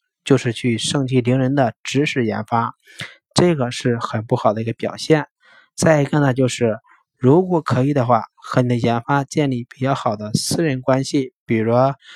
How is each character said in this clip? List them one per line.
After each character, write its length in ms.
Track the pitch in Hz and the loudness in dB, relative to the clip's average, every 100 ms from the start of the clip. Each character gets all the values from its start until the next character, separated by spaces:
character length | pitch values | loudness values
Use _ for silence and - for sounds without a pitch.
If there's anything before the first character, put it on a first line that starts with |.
| _ _ | _ _
就 140 | - 131 | 2 2
是 160 | 127 | 2
去 240 | 113 127 113 | -4 -2 -2
盛 300 | - 147 131 | -2 -2 0
气 160 | 131 | 0
凌 160 | 117 127 | 0 0
人 160 | 131 | 0
的 200 | 143 123 - | 0 0 -2
指 220 | - 131 | -4 -2
使 220 | 151 - 113 | -2 -2 -2
研 180 | 104 | -4
发， 300 | 107 117 117 - _ - - - _ | -2 -2 -2 -6 _ -18 -18 -18 _
这 200 | - 180 160 | 0 2 2
个 140 | 120 | -2
是 280 | 120 127 117 | -2 -2 -2
很 260 | - 113 110 | -4 -6 -2
不 100 | 123 | 0
好 160 | 120 | 0
的 80 | 107 | 0
一 40 | |
个 100 | 113 | -4
表 220 | 113 104 95 | -6 -8 -6
现。 280 | - 156 139 _ _ - _ | 0 0 0 _ _ -20 _
再 280 | - - 156 | -2 2 2
一 20 | |
个 160 | 139 156 | 2 2
呢， 140 | 143 | 2
就 120 | 123 127 | 2 0
是 300 | - 117 107 _ _ _ _ | 0 -2 -2 _ _ _ _
如 300 | 123 156 185 | 4 4 4
果 160 | 175 | 0
可 220 | - 127 | 0 0
以 100 | 135 | 2
的 100 | 143 | 2
话， 200 | 120 117 - _ | 2 2 0 _
和 240 | - - | -4 0
你 80 | 123 | 2
的 80 | 120 | 2
研 240 | 117 117 | 0 0
发 240 | - 143 | 0 -2
建 260 | 135 - 143 | -2 -2 -2
立 140 | 127 | -2
比 160 | 120 - | -8 -6
较 140 | 131 | -4
好 200 | 135 127 | -2 -2
的 200 | 104 107 | -4 -4
私 280 | 110 - 175 | -4 -2 -2
人 200 | 165 131 | -2 -2
关 200 | 127 131 | 0 0
系， 300 | 135 151 131 - - | 0 -2 -4 -6 -2
比 100 | 113 | 0
如 160 | 110 120 131 139 - | 2 4 2 0 -12